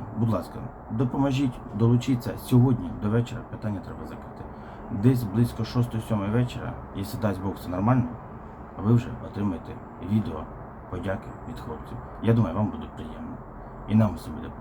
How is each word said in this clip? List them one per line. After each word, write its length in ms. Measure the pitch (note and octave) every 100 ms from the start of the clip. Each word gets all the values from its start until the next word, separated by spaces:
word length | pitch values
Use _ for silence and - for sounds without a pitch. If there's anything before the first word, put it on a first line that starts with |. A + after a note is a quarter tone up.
| - G#2+
будь 120 | A2+
ласка, 300 | F#2 - - - - -
допоможіть, 680 | A2 B2 C#3 C#3 B2+ C3+ - - G#2
долучіться. 640 | A#2 A#2+ B2+ B2 - F#2
Сьогодні 540 | - B2 C3 G#2 F2 -
до 60 | G#2
вечора 320 | A2+ A#2+ A#2 -
питання 300 | - G#2+ F#2+
треба 260 | - D#2 D2+
закрити. 380 | E2+ - - - - - - -
Десь 320 | G2 A#2 B2+
близько 400 | A2 G#2+ A#2+ -
шостої-сьомої 680 | A2 B2 A#2 A2 - G#2+ G2+
вечора, 420 | A#2 B2 - E2 - - G2
якщо 220 | F#2+ -
дасть 240 | G#2+ F2+
Бог, 120 | F#2+
все 160 | - -
нормально, 380 | F2+ G#2+ C3 - - - - - - - -
ви 100 | G2
вже 140 | A#2 - - E2
отримаєте 460 | G2+ G#2 F2 - - - - F2
відео 340 | A2 - D#2 D#2 - - - -
подяки 400 | F2+ F#2+ G2 - - -
від 100 | -
хлопців. 380 | - D2+ - - - -
Я 120 | G#2+
думаю, 220 | A#2 F#2 F#2
вам 100 | G#2
буде 200 | D#2+ - -
приємно. 400 | - - - - - - - - -
І 80 | A2
нам 200 | G#2+ D#2+
все 140 | -
буде 200 | - - -